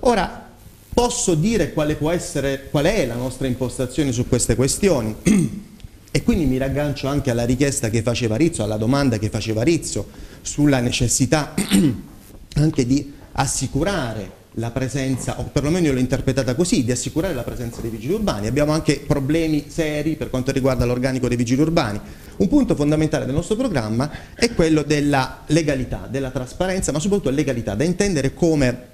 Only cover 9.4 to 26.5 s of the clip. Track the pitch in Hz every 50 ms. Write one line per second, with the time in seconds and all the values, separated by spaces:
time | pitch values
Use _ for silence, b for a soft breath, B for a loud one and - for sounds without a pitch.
9.4 | 95 107 110 107 117 147 170 151 - - - 110 98 B B B B B B B
10.4 | B - - - 147 147 139 131 120 120 - - 127 110 - - 139 - - 156
11.4 | 143 - - - 202 - 202 196 185 147 107 - - - - - - - - -
12.4 | - - - 147 147 156 156 - 131 117 131 143 143 B B B B B B -
13.4 | 135 131 - - 135 127 - 135 160 190 202 180 135 120 110 107 98 90 - -
14.4 | - - - - 113 113 113 135 127 127 - 139 131 135 135 120 - - 113 -
15.4 | 123 - - 143 135 147 160 185 175 151 135 127 127 127 135 120 - - 131 135
16.4 | 131 110 127 123 180 175 - 160 131 107 123 - - 127 - 147 165 190 170 123
17.4 | 117 - 117 110 120 117 117 - - 117 110 113 104 131 180 226 220 190 - 104
18.4 | 101 107 123 143 147 147 151 160 156 - 147 135 - - 151 143 135 131 151 165
19.4 | 165 160 156 147 143 147 - - 165 151 151 151 147 156 156 - 127 113 - 131
20.4 | 127 135 135 139 127 135 131 123 120 120 123 123 123 - 131 131 123 123 120 120
21.4 | 123 113 127 127 151 160 165 170 147 110 101 107 B B B B B B B B
22.4 | 190 190 - 294 262 - 160 123 143 147 156 156 156 156 - 143 117 120 135 151
23.4 | 170 - 220 214 262 269 190 135 110 107 107 113 135 151 B B B B B B
24.4 | - - - - 170 160 160 151 147 143 151 147 143 147 143 135 131 123 - -
25.4 | - - 151 160 170 151 143 135 127 113 - 101 92 101 110 135 139 127 127 139
26.4 | 123 120